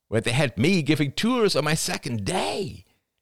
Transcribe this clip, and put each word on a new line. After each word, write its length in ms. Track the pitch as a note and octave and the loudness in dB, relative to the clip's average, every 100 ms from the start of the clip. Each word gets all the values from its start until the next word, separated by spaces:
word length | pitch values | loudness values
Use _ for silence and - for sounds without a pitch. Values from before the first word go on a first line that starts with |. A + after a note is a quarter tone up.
| - | -4
where 140 | A2+ | -2
they 100 | - | 0
had 260 | B2+ C3+ - | 0 0 2
me 240 | D3 F#3+ | 2 4
giving 300 | C#3 D#3 C#3+ | 2 2 0
tours 440 | - A3+ B3+ G#3 C3+ | 0 0 2 2 2
on 100 | D3+ | 0
my 80 | |
second 520 | D#3+ - F#3+ D3 A2+ G2 | 0 -2 -4 -4 -4 -2
day. 600 | F#3+ - - - - - _ _ _ | -2 -2 -4 -6 -10 -20 _ _ _